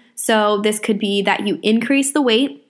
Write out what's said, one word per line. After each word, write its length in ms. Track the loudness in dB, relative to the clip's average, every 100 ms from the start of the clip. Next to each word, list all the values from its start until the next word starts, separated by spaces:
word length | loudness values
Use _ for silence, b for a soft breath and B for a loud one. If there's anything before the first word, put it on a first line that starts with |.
| B -6
So 460 | 0 2 2 0
this 180 | 0 -2
could 180 | -2 -2
be 240 | 0 0
that 220 | 0 0 -2
you 140 | -2
increase 520 | 0 0 2 0 0
the 80 | 0
weight. 440 | 2 2 0 -6